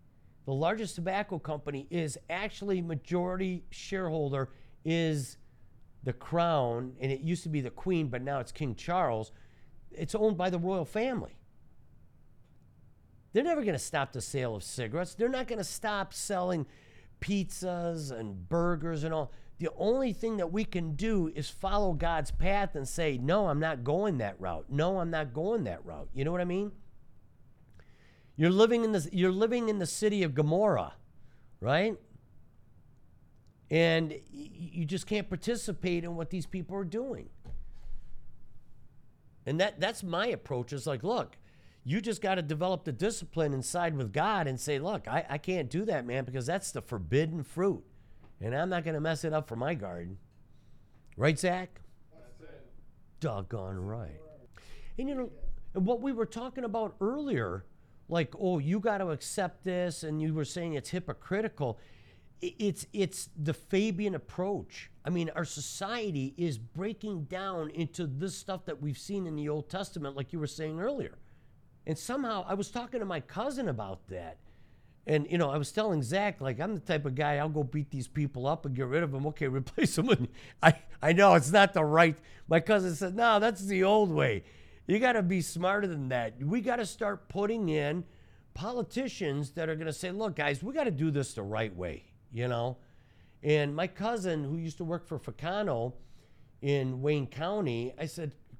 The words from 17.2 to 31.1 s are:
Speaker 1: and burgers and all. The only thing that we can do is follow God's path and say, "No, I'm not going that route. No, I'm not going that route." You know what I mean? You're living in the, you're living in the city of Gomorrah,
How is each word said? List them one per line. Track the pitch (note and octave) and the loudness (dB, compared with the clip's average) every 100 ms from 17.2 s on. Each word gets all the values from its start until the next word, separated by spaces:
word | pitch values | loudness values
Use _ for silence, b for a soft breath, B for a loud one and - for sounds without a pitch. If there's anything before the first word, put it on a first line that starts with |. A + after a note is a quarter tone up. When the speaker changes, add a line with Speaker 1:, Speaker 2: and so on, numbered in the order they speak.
| - G3+ F#3+ - F3+ F3 E3+ E3 C#3+ | -2 0 0 -4 -4 -2 -2 -2 -6
Speaker 1:
and | A#2 A2 G2 F2 | -6 -8 -8 0
burgers | E3+ E3+ E3+ E3 D#3+ | 2 4 2 0 -2
and | D#3 | 0
all. | D#3+ C#3+ b b - | -2 -2 b b -6
The | D#3+ - | -4 0
only | F#3+ B3+ C4 | 2 4 2
thing | F#3+ A3+ G#3+ | 0 -2 0
that | E3+ | 0
we | G3 A3 | 0 0
can | F3+ E3 D3 | 0 -2 0
do | F3+ G#3 D#3+ | 2 2 2
is | D3+ C#3+ | -2 -6
follow | - F#3+ G#3 G3 | -4 0 4 4
God's | D3+ E3+ D#3+ D3 | 2 2 2 0
path | - F3+ G3+ G3 D3+ | 4 6 6 2 -2
and | C3 | -4
say, | - D#3+ C3 | 0 2 2
"No, | C3 G3 F#3+ | 4 4 4
I'm | C#3+ | 2
not | D#3+ C#3 | 0 0
going | A#2+ E3 G#3 C#3+ | 0 2 2 2
that | G#2 G2 | 0 -2
route. | F#2 D#2+ - | -4 -4 -2
No, | C#3+ E3+ F#3+ | 2 2 2
I'm | E3+ | 0
not | E3 C#3+ | -2 -2
going | A#2+ F3+ A3+ | -2 0 0
that | A#2+ E2 | 0 -4
route." | F#2+ D2+ D2 | -8 -8 -6
You | C3+ C#3+ | -2 0
know | |
what | F3+ | 0
I | F3 | 0
mean? | F3+ G#3 - - - - - - - - - - - b b b b b b | 0 -2 -6 -16 -18 -20 -20 -20 -20 -20 -20 -20 -20 b b b b b b
You're | D#3+ | 6
living | F#3+ A3 A#3 | 8 8 8
in | A3+ | 4
the, | G#3 C#3+ | 2 2
you're | F#3 F3+ | 4 4
living | F#3+ A3+ A#3+ A3+ | 4 2 2 2
in | G#3 | 0
the | E3+ | -2
city | - G#3+ G#3 | 2 2 4
of | E3+ C3 | 2 2
Gomorrah, | D3 E3+ G#3+ C3 D2+ - - | 2 4 4 2 0 -8 -20